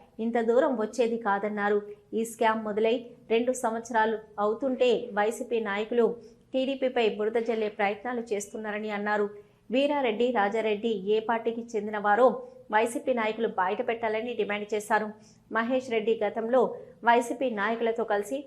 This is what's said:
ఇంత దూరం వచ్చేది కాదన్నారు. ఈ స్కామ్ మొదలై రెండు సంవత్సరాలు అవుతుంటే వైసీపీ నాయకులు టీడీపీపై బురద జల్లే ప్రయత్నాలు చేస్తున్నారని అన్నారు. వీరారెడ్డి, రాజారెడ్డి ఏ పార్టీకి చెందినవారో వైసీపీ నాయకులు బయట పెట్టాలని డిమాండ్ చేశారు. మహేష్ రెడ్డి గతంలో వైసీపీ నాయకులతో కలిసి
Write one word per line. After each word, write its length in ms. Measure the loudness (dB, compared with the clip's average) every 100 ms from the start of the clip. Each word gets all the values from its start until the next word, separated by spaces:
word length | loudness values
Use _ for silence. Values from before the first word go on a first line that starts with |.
| -16 -6
ఇంత 220 | -2 0
దూరం 340 | 2 4 4 2
వచ్చేది 420 | -2 0 0 0
కాదన్నారు. 640 | 0 0 -2 -2 0 0 0 -10 _
ఈ 120 | -4 -4
స్కామ్ 380 | 0 0 0
మొదలై 420 | -2 0 2 2 -2 -16 0
రెండు 200 | 2 2
సంవత్సరాలు 680 | 0 -2 -2 -2 0 2 0 -6 -2
అవుతుంటే 720 | 0 0 -2 2 2 2 0
వైసీపీ 460 | 0 0 0 -4 -2
నాయకులు 560 | -2 -2 0 2 2 2 -10 -20 _
టీడీపీపై 560 | -2 0 0 0 2 2
బురద 320 | 2 0 0 0
జల్లే 200 | 0 -2
ప్రయత్నాలు 560 | 0 -2 -2 -4 -6 -4
చేస్తున్నారని 580 | -4 -4 -8 -6 -6 -4
అన్నారు. 380 | -4 0 0 0 -4 -20 _ -2
వీరారెడ్డి, 600 | 2 2 2 0 2 2
రాజారెడ్డి 840 | 2 2 0 0 0 0 -2 0
ఏ 60 | 0
పార్టీకి 460 | 2 -2 -2 -4 -6 -6
చెందినవారో 680 | -4 -2 2 6 6 4 -4 -16 -2
వైసీపీ 420 | 2 2 0 -2
నాయకులు 340 | 0 0 -2 -2
బయట 400 | 0 0 0 -2
పెట్టాలని 460 | -2 -2 -2 -4
డిమాండ్ 400 | -4 -2 -4 -4
చేశారు. 360 | -4 0 0 0 -8 -18 -20 _
మహేష్ 400 | -2 0 0 0
రెడ్డి 280 | -2 0 0 0
గతంలో 480 | -2 2 4 2 0 -14 -2 2
వైసీపీ 440 | 4 2 -2 -2
నాయకులతో 540 | -2 -2 0 -2 -2
కలిసి 420 | 0 -2 -2 -6